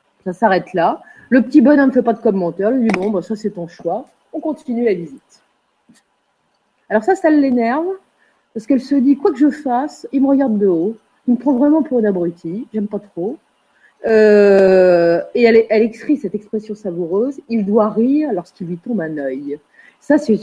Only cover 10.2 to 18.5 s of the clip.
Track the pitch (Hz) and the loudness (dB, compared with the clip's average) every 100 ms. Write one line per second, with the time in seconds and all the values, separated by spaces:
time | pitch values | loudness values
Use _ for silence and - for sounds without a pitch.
10.2 | 269 269 269 208 202 165 185 226 _ _ | 2 2 0 0 0 0 -2 -6 _ _
11.2 | - 240 277 247 294 311 311 247 214 190 | -4 -2 0 0 2 2 0 0 0 -2
12.2 | 175 170 165 190 269 214 208 208 - - | -4 -6 -10 -10 -10 -8 -8 -8 -12 -10
13.2 | 185 302 _ _ _ _ _ _ - 220 | -8 -10 _ _ _ _ _ _ 0 4
14.2 | 214 208 202 196 190 185 185 175 170 170 | 6 6 6 6 6 4 4 4 2 0
15.2 | - 240 233 226 226 214 226 220 - 294 | -2 0 4 4 2 0 0 -4 -4 -4
16.2 | 190 208 - 220 214 208 202 170 170 190 | -4 -10 -8 -10 -10 -12 -10 -8 -4 -2
17.2 | 254 269 - 233 196 220 214 208 240 285 | -4 -6 -6 -4 0 0 0 0 0 0
18.2 | 302 214 - | -2 -4 -8